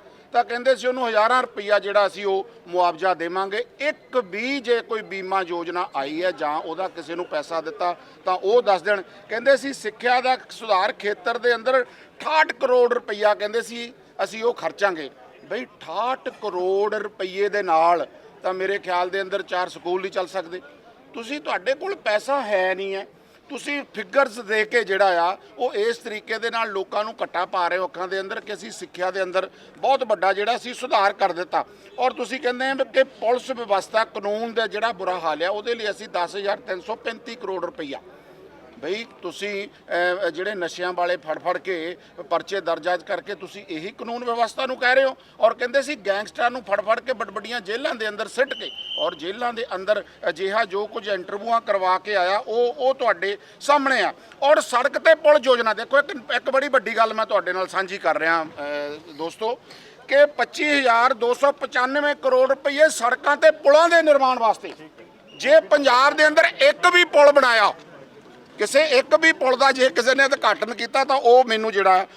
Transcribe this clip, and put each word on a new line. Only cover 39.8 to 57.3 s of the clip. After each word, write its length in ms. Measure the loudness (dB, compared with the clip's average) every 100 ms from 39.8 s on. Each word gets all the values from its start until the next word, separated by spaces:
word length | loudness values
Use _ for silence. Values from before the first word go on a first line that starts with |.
| -6 -2 -2 -2 -4
ਜਿਹੜੇ 260 | -4 -8 -6
ਨਸ਼ਿਆਂ 380 | -8 -6 -6
ਵਾਲੇ 240 | -4 -2 -4
ਫੜ 220 | -6 -6
ਫੜ 180 | -4 -4
ਕੇ 400 | -4 -6 -8 -12 -18 -16 -4
ਪਰਚੇ 320 | -4 -4 -6
ਦਰਜ 420 | -4 -4 -2 -4
ਕਰਕੇ 320 | -4 -10 -8 -12
ਤੁਸੀਂ 300 | -12 -16 -12
ਇਹੀ 220 | -12 -12
ਕਾਨੂੰਨ 340 | -12 -10 -8 -6
ਵਿਵਸਥਾ 400 | -2 -2 -2 -6
ਨੂੰ 120 | -2
ਕਹਿ 180 | 2 4
ਰਹੇ 80 |
ਹੋ। 140 | 2 -2 _ 0
ਔਰ 140 | 0
ਕਹਿੰਦੇ 280 | 2 -2 -2
ਸੀ 140 | -2 -6
ਗੈਂਗਸਟਰਾਂ 560 | -4 -4 -4 -4 -4
ਨੂੰ 120 | -4
ਫੜ 180 | -8 -6
ਫੜ 180 | -2 -2
ਕੇ 140 | -2
ਵੱਡ-, 180 | -8 -6
ਵੱਡੀਆਂ 300 | -10 -8 -10
ਜੇਲ੍ਹਾਂ 340 | -6 -6 -6 -6
ਦੇ 140 | -8
ਅੰਦਰ 180 | -6 -8
ਸਿੱਟ 260 | -4 -4
ਕੇ 180 | -4 -12 -14 -10 -4
ਔਰ 160 | -4 -4
ਜੇਲ੍ਹਾਂ 380 | -10 -6 -6
ਦੇ 120 | -6 -8 -6
ਅੰਦਰ 280 | -2 -2 -4 -8 -6
ਅਜਿਹਾ 360 | -4 -2 -2 -2
ਜੋ 220 | -4 -6
ਕੁਝ 200 | -8 -6
ਇੰਟਰਵਿਊਆਂ 540 | -6 -6 -8 -2 -2
ਕਰਵਾ 380 | 0 0 2 0
ਕੇ 160 | 0 0
ਆਇਆ 220 | 0 0
ਉਹ, 360 | -2 0 0
ਉਹ 200 | 0 0
ਤੁਹਾਡੇ 440 | 2 0 0 -2 -6 -12 -10
ਸਾਹਮਣੇ 400 | 2 4 4 2
ਆ। 120 | 0 -4 -16 -2
ਔਰ 180 | 4 4
ਸੜਕ 360 | 4 0 0 2
ਤੇ 180 | 4 6
ਪੁਲ 240 | 6 6
ਯੋਜਨਾ 300 | 6 2 2
ਦੇਖੋ, 260 | -2 2 2
ਇੱਕ, 160 | 2 -4 -4 -4
ਇੱਕ 140 | 0
ਬੜੀ 180 | 0 2
ਵੱਡੀ 300 | 0 0 0
ਗੱਲ 160 | 0
ਮੈਂ 120 | 0
ਤੁਹਾਡੇ 280 | 0